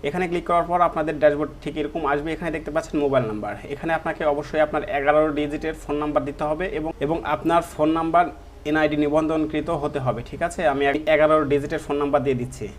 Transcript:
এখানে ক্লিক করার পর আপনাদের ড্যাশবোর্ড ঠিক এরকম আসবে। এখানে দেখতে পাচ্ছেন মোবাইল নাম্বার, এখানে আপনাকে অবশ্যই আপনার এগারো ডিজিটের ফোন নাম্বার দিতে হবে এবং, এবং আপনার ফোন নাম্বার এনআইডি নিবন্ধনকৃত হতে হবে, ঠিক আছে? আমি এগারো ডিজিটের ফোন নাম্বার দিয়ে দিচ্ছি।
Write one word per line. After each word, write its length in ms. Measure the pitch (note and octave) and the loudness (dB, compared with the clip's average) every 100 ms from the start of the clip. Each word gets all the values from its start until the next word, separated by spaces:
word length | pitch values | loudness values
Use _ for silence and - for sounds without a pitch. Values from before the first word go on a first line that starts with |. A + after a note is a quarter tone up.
| C#3+ | -4
এখানে 160 | F3+ F3+ | -2 -2
ক্লিক 140 | F3 E3 | -2 2
করার 160 | E3+ E3 | 2 2
পর 80 | F3 E3 | 4 4
আপনাদের 260 | D#3+ D#3 D3+ | 2 -2 2
ড্যাশবোর্ড 280 | D3+ D3 D3+ - | 2 2 -4 -6
ঠিক 120 | D3+ D3+ | -8 -4
এরকম 220 | D3 E3 C#3+ | -4 -2 0
আসবে। 160 | D3 D#3 | 0 -2
এখানে 160 | D#3 E3+ D#3 | -4 -4 -6
দেখতে 140 | D3+ | -4
পাচ্ছেন 220 | D3+ D#3 D#3 | -4 -2 0
মোবাইল 200 | C#3+ C3+ A2 | 2 2 0
নাম্বার, 220 | G#2+ G#2+ G2+ - | -4 -6 -8 -10
এখানে 200 | C#3+ E3 D#3+ | -8 -4 -2
আপনাকে 240 | E3 D3+ D#3 | -4 -2 0
অবশ্যই 300 | C#3+ C#3+ D3+ D3+ | 0 -2 0 2
আপনার 160 | D3+ - C#3+ | 0 -2 0
এগারো 220 | C#3 D3+ D#3 D3 | 4 4 4 0
ডিজিটের 360 | D3 C#3+ D#3 D3+ | -4 -4 -6 -8
ফোন 140 | - D3 | -6 -4
নাম্বার 200 | D3+ D3 C#3 | 0 -2 -2
দিতে 160 | C#3+ D3+ | -4 -4
হবে 160 | D#3 F#3 D#3 | -2 -4 -4
এবং, 120 | D#3 - | -6 -4
এবং 120 | D3 E3 - | -2 -2 -2
আপনার 280 | D3+ E3 E3+ A3 | -2 2 2 0
ফোন 160 | - D#3 E3 | 0 2 2
নাম্বার 260 | E3 E3 E3+ - - - D3+ | 4 4 2 -2 -18 -8 -2
এনআইডি 260 | D#3 D3+ D3 | 2 2 2
নিবন্ধনকৃত 640 | D3 D3+ D#3 D#3+ D#3 D#3 D3+ E3 | 2 2 2 0 0 -2 -2 -2
হতে 160 | D3 C#3+ B2+ | -2 -2 -2
হবে, 140 | A2+ - | -2 -8
ঠিক 100 | C#3 E3 | -4 -4
আছে? 120 | F3 D#3+ | 0 0
আমি 100 | C#3 C#3 D3 D#3 | 2 2 2 2
এগারো 220 | D3+ D3+ D#3 C#3 | 4 6 4 4
ডিজিটের 280 | C#3+ D3+ D#3+ - | 0 0 -6 -2
ফোন 100 | C#3+ | -2
নাম্বার 180 | D3 C#3+ C3+ | 2 2 2
দিয়ে 100 | B2+ | 0
দিচ্ছি। 260 | B2 - G2+ | -4 -8 -12